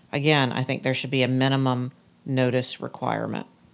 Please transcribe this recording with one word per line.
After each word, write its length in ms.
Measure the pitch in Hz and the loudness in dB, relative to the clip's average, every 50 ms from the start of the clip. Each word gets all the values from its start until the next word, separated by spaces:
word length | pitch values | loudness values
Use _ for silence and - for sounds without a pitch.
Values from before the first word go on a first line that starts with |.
| _ _ | _ _
again, 400 | - 143 139 151 156 143 135 123 | -6 0 2 4 4 4 4 2
I 120 | 117 117 127 | 0 -2 -2
think 200 | - 131 - - | -2 -4 -2 -2
there 100 | 131 127 | -2 -2
should 180 | - - 123 | -2 -4 -2
be 120 | 135 135 127 | 0 2 2
a 60 | 123 | 2
minimum 640 | 127 127 131 135 135 135 135 131 127 123 123 123 - _ _ _ _ _ _ | 2 2 2 2 2 2 2 0 0 0 -2 -6 -8 _ _ _ _ _ _
notice 560 | 147 135 131 127 123 120 127 123 - - - | -4 0 2 2 2 2 0 -2 -2 -6 -8
requirement 640 | - - - - 123 120 113 110 110 110 110 110 - - _ _ - _ | -10 -12 -10 -6 -4 -4 -2 -2 -4 -4 -6 -8 -8 -12 _ _ -20 _